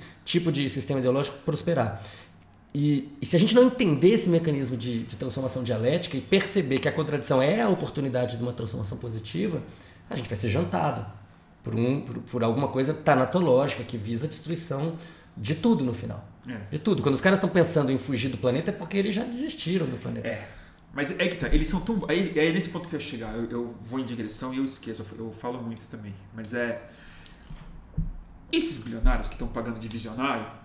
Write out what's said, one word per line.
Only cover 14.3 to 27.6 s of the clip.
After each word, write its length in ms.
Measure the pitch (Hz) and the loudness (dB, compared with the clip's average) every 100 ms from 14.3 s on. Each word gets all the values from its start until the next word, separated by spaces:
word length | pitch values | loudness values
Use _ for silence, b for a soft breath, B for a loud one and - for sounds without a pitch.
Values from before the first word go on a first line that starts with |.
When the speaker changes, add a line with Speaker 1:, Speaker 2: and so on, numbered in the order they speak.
| - 147 165 - 139 160 165 B B B - | -6 -6 -4 -4 -2 -4 -6 B B B -8
Speaker 1:
de 200 | 104 156 | -4 2
tudo 280 | 240 202 | 4 4
no 100 | 127 | 2
final. 300 | 113 113 - - - 123 | -2 -6 -8 -12 -16 -12
Speaker 2:
É. 100 | 113 98 | -10 -6
Speaker 1:
De 60 | 151 | -2
tudo. 220 | 214 190 | 2 2
Quando 140 | 143 139 | 4 4
os 60 | |
caras 180 | 190 196 | 4 4
tão 100 | 190 | 4
pensando 420 | 185 165 156 135 | 4 6 4 2
em 60 | 131 | 2
fugir 320 | - 127 131 | 0 -2 -2
do 80 | - | 0
planeta 320 | 123 127 - | 2 2 0
é 40 | |
porque 240 | - 170 196 | -4 -2 0
eles 180 | 196 196 | 0 0
já 80 | |
desistiram 640 | 247 240 302 - 160 185 147 | -2 -4 -4 -6 -2 0 0
do 100 | 120 | -4
planeta. 300 | 123 117 110 | -6 -6 -6
Speaker 2:
É. 200 | 104 B B B B - | -6 B B B B -12
Mas 180 | 135 147 175 | -4 -4 0
é 100 | 180 | 0
que 80 | - | 0
tá, 100 | 123 | 2
eles 220 | 151 - | 4 4
são 100 | 190 | 0
tão, 240 | - 220 151 | 0 -2 2
aí, 240 | 165 180 143 | 2 2 2
é 140 | 160 | 2
nesse 160 | 175 - | 2 0
ponto 200 | 170 - | -4 -6
que 40 | 151 | -6
eu 40 | |
ia 60 | - | -6
chegar, 280 | 120 110 | -8 -6
eu, 160 | 110 113 | -6 -4
eu 260 | 120 120 107 | -4 -6 -8
vou 160 | 98 131 | -8 -6
em 60 | |
digressão 500 | 120 117 110 - 131 | -4 -4 -6 -6 -6
e 40 | 131 | -2
eu 80 | 135 | -4
esqueço, 400 | - - 110 101 117 | -4 -8 -10 -10 -10
eu, 100 | 113 | -10
eu 40 | |
falo 300 | 107 123 123 | -8 -6 -6
muito 220 | 117 113 - | -6 -10 -12
também, 260 | 120 104 98 - 110 | -14 -12 -14 -14 -14
mas 180 | 107 | -8
é, 280 | 120 120 - - B B B B B B B | -4 -2 -4 -10 B B B B B B B